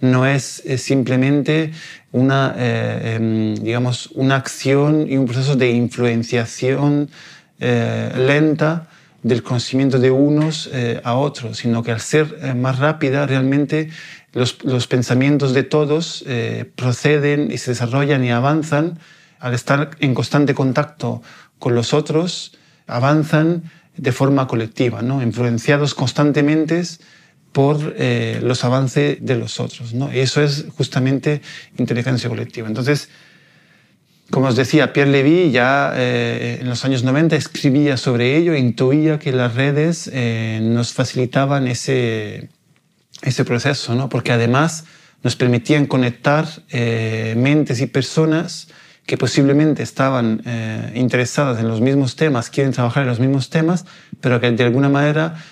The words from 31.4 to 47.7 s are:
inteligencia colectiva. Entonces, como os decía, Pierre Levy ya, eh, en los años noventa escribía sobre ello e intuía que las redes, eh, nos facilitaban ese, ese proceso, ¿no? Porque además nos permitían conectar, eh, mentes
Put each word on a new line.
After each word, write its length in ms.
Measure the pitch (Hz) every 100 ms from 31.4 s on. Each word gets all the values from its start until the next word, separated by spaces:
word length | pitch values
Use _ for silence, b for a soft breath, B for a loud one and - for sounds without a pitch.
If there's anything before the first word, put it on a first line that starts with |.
| B B B -
inteligencia 520 | 123 120 120 127 120
colectiva. 400 | 113 123 - 110
Entonces, 400 | 107 127 147 - b b b b b b b b _ _ _ _
como 160 | 135 131
os 100 | 120
decía, 360 | 131 151 127
Pierre 180 | - 139
Levy 400 | 139 135 170 175
ya, 420 | 123 123 139 143 -
eh, 640 | 123 120 117 117 120 120
en 80 | 127
los 160 | 120
años 180 | 135 131
noventa 320 | 127 135 165
escribía 640 | 147 - - 147 135 147 131
sobre 400 | - 120 120 147
ello 160 | 170
e 60 | 156
intuía 600 | 123 107 131 147 156 151
que 140 | 151
las 220 | 127 123
redes, 540 | 117 139 143 160 165 -
eh, 480 | 131 117 113 113 110
nos 300 | 113 117 117
facilitaban 760 | - 127 131 123 139 139 139 127
ese, 840 | 117 - 131 117 110 104 104 107 _ _ _ _ _ _ -
ese 220 | - 123
proceso, 500 | 139 120 - 139 -
¿no? 140 | 120 131
Porque 220 | 127 -
además 540 | 120 117 131 160 - B B B B
nos 100 | 127
permitían 520 | - 123 120 - 151 139
conectar, 600 | 131 123 - - 147 156 - -
eh, 640 | 127 117 113 113 110 110 113
mentes 440 | 131 151 139